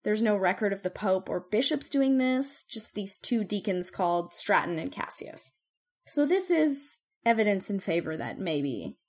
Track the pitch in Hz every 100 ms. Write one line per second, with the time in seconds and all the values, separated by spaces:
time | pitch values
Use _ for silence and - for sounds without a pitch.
0 | 214 214 226 208 185 190 208 196 185 -
1 | 208 190 - 180 - 208 277 285 - 285
2 | 269 262 254 254 277 - - 220 - 214
3 | 196 - - 233 202 208 - 180 180 -
4 | 175 175 170 - - 185 - 165 165 -
5 | - - - - - _ _ _ _ _
6 | - 285 285 370 359 330 311 277 - -
7 | _ _ 233 220 208 196 - 202 - 170
8 | 165 156 120 - 190 147 139 113 80 -